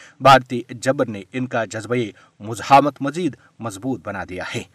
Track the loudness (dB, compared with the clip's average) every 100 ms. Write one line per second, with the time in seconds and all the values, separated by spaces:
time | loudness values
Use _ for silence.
0 | -20 2 8 8 6 -6 -8 -4 -2 0
1 | -2 -6 -10 -8 -4 -4 -4 -6 -4 -4
2 | -4 -8 -20 -16 -12 -8 6 6 6 0
3 | -6 -2 -4 -6 _ -12 -10 -8 -6 -6
4 | -6 -8 -8 -8 -8 -8 -10